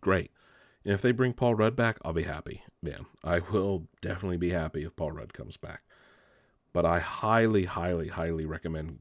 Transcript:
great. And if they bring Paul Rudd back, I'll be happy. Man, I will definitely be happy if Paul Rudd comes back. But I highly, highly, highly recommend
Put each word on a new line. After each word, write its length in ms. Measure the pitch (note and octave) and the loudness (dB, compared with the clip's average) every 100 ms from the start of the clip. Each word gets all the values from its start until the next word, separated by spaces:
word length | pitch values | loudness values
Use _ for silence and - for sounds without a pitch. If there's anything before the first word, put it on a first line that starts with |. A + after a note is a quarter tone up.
great. 300 | - F#2+ - _ _ _ _ _ | 2 2 2 _ _ _ _ _
And 100 | G2+ | -2
if 80 | G2+ | 2
they 100 | B2 | 2
bring 200 | A#2 B2+ | 2 2
Paul 240 | A#2+ B2 G#2+ | 2 2 4
Rudd 200 | A2 A#2+ | 4 4
back, 240 | A#2 - | 0 0
I'll 80 | D2+ | -2
be 120 | E2 | -2
happy. 400 | E2 - - - - _ | -2 -4 -10 -14 -18 _
Man, 240 | D#2+ - F2 _ | -8 -8 -12 _
I 160 | - E2+ | 0 0
will 480 | F2 G#2 G2 F#2+ E2 _ | 2 0 2 -2 -6 _
definitely 360 | F2+ F2+ F#2+ F2 | -8 -4 -4 0
be 120 | F2 | 0
happy 340 | F2 D#2 - | 0 -2 -4
if 120 | D#2 - | -8 -6
Paul 180 | D#2 | -6
Rudd 200 | - - | -6 -12
comes 220 | - - - | -14 -16 -14
back. 280 | E2+ - _ _ _ _ _ _ _ _ _ | -14 -14 _ _ _ _ _ _ _ _ _
But 120 | F2 E2+ | 0 2
I 140 | E2+ | 2
highly, 680 | E2 - A2 A2+ A2+ G#2+ F#2 | 0 -2 2 4 6 4 2
highly, 440 | F2+ F2 E2+ D#2+ | -2 0 -2 -2
highly 360 | E2 E2 E2 D#2 | -4 -2 -2 -4
recommend 540 | D#2 E2+ D#2+ D#2+ - | -6 -6 -6 -6 -10